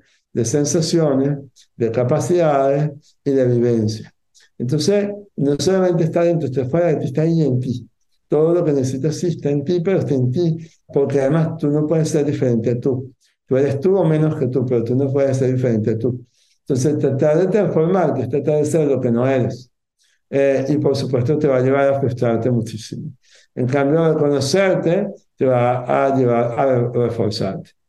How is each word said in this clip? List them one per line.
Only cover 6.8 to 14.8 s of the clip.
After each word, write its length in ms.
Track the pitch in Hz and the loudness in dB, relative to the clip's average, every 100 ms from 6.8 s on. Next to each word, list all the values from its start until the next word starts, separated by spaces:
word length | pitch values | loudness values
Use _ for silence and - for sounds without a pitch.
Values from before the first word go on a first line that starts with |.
| 175 | 0
de 80 | 139 | 0
ti, 80 | 147 | -2
está 160 | 131 | -2
ahí 200 | 160 165 | 0 2
en 180 | 147 127 | 0 0
ti. 260 | 127 113 - _ _ _ _ | -2 -6 -10 _ _ _ _
Todo 260 | 147 156 | 0 2
lo 100 | 175 | 2
que 80 | 156 | 0
necesitas 440 | 143 123 - 160 151 | 0 -2 -2 -4 -2
sí 120 | 180 | -4
está 220 | 160 143 | -2 -2
en 140 | 143 | -2
ti, 160 | 135 175 | -2 -2
pero 180 | 175 185 | 0 0
está 160 | 131 | 0
en 160 | 135 123 | 0 0
ti, 280 | 123 170 160 - _ - | 0 0 -2 -8 _ -4
porque 340 | 147 135 131 | -2 0 0
además 360 | 135 160 160 - | 2 0 0 -2
tú 120 | 147 | -2
no 160 | 147 151 | 0 0
puedes 220 | 165 151 | 0 0
ser 160 | 156 | 0
diferente 460 | 143 - 127 117 110 | 0 0 0 0 0
a 100 | 123 | -2
tú. 320 | 139 127 - - _ _ _ | -2 -2 -6 -16 _ _ _
Tú 100 | 131 | 0
eres 220 | 139 127 | 2 0
tú 180 | 185 196 | 2 2
o 80 | |
menos 320 | 160 156 156 151 | 2 2 2 0
que 120 | 127 | -2
tú, 160 | 131 123 | 0 0
pero 160 | 120 | 0